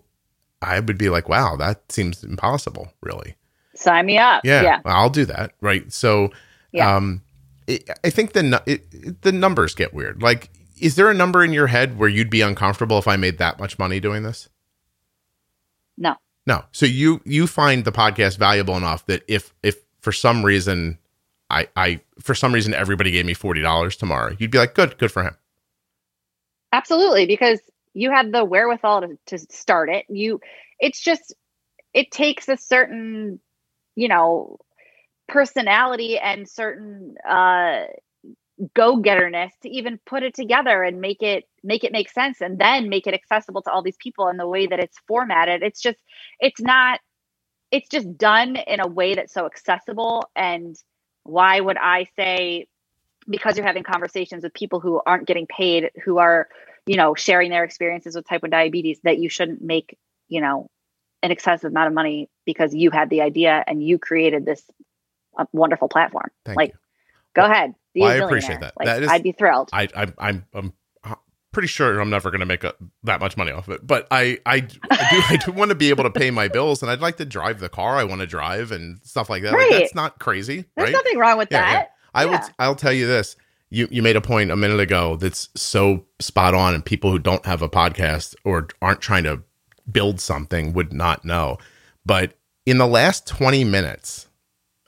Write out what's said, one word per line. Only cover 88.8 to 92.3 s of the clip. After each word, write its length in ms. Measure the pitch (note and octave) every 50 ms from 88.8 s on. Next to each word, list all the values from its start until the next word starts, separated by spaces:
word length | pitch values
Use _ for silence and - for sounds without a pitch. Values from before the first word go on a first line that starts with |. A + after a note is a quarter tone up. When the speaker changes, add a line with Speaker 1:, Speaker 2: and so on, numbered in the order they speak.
| -
Speaker 1:
aren't 180 | F#2 G2 -
trying 220 | - - G#2 F#2 E2+
to 160 | D2+ D2+ C2+ - _ _ _ _ _ _ _ _ -
build 300 | G2+ G2+ G2+ G2+ G2+ F2
something 520 | - - F#2 D2 D2+ - F2+ E2+ D#2 D2+ E2+
would 200 | F2+ F2 D#2 -
not 320 | C#2 F2 E2+ D#2+ - -
know. 340 | E2 E2+ F2 D#2+ C2+ B1 - - _ _ _ _ _ _ _ -
But 300 | F#2+ G2+ F#2 F#2 F2+